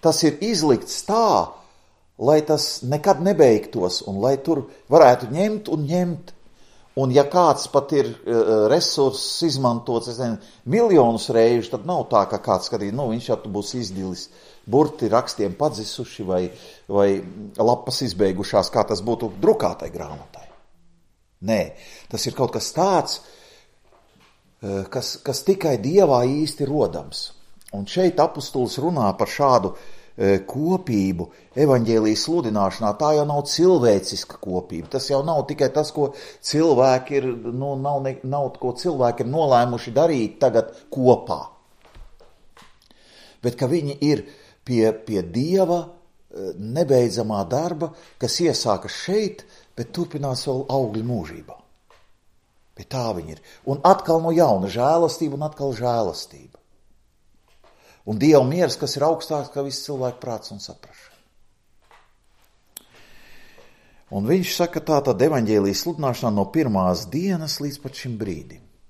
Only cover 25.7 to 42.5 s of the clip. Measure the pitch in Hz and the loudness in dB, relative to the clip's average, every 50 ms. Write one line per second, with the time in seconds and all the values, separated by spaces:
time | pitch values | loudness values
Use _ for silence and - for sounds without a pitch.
25.7 | 135 110 98 131 165 202 196 156 135 120 123 127 139 147 156 147 - - 143 139 | -2 0 -2 2 4 4 6 6 6 4 4 2 0 -2 -2 -4 -4 -6 -4 -2
26.7 | 143 151 120 92 - 82 71 - - - - - - - - - - - - - | 0 0 0 0 0 -6 -12 -10 -12 -12 -12 -12 -16 -20 -20 -20 -20 -20 -20 -14
27.7 | - 101 98 - - 180 185 180 175 - 151 160 - 151 135 - - 139 127 110 | -10 -10 -10 -6 -2 2 2 2 4 2 0 0 0 -6 -12 -6 -4 -2 -2 -2
28.7 | - - 131 165 180 151 117 98 92 - 107 98 - - 143 139 127 117 95 95 | -4 -4 -4 -2 -2 0 0 0 0 0 -2 -4 0 0 2 4 4 4 4 2
29.7 | - - - - - - - - - - 107 98 98 95 95 - - 127 151 165 | -6 -8 -14 -16 -16 -16 -18 -20 -8 -2 2 2 2 2 0 -4 -6 -4 -2 0
30.7 | 185 180 185 - 120 104 98 95 92 85 87 - - - - _ _ 131 147 147 | -2 -2 -2 -2 0 0 0 0 0 -4 -6 -10 -12 -20 -20 _ _ 2 4 4
31.7 | 131 123 117 110 113 110 107 107 107 107 - - 160 175 147 113 107 104 98 95 | 4 4 4 4 2 4 4 2 0 0 0 -2 -2 -2 0 0 0 0 0 0
32.7 | 92 - 113 104 104 - 156 147 151 151 147 147 147 147 143 - - - 165 185 | -2 -2 -2 -2 -2 0 0 2 2 2 2 0 -2 -4 -4 -4 0 2 4 4
33.7 | 185 165 120 117 104 98 92 - - 92 - - - - - 98 90 90 90 - | 4 6 6 4 4 4 2 -4 -8 -10 -10 -12 -16 -14 -10 -6 -6 -6 -6 -6
34.7 | - 82 82 - - 135 131 - - 135 139 156 165 151 127 - 147 - 143 127 | -10 -10 -10 -6 -6 -6 -4 -2 -2 -2 0 0 -2 -2 -2 -4 -2 -2 -2 0
35.7 | - 147 151 147 - 151 147 135 139 - - - - - - - - 143 160 170 | 0 -2 -4 -2 -2 -2 -4 -4 -4 -10 -18 -20 -20 -14 -10 -4 0 2 4 4
36.7 | 143 120 127 135 127 131 131 - 147 139 127 131 123 117 107 117 117 123 135 143 | 6 6 6 4 4 2 0 -2 -2 -2 -2 -2 -6 -6 -8 -8 -8 -6 -6 -6
37.7 | 139 131 135 143 147 139 135 135 131 131 - 131 135 143 143 127 - - - 127 | -6 -6 -4 -4 -4 -4 -4 -6 -8 -8 -8 -6 -4 -4 -4 -4 -6 -6 -6 -6
38.7 | 120 - - 180 160 131 127 120 117 - 120 113 135 160 160 143 131 120 120 123 | -6 -4 -4 -4 0 2 0 0 0 0 -4 -4 0 0 2 4 4 4 4 2
39.7 | 120 113 - - 113 131 156 170 160 131 113 101 - - - 131 113 120 110 - | -2 -6 -8 -2 0 2 2 2 2 0 -2 -4 -2 2 2 4 4 4 2 2
40.7 | - - - _ - 135 127 127 120 - - - 82 73 71 - - _ _ _ | -6 -20 -18 _ -4 2 6 6 6 6 4 -6 -8 -8 -8 -14 -18 _ _ _
41.7 | _ _ _ - _ - - - - - - - _ _ _ - | _ _ _ -20 _ -20 -20 -20 -20 -20 -20 -20 _ _ _ -20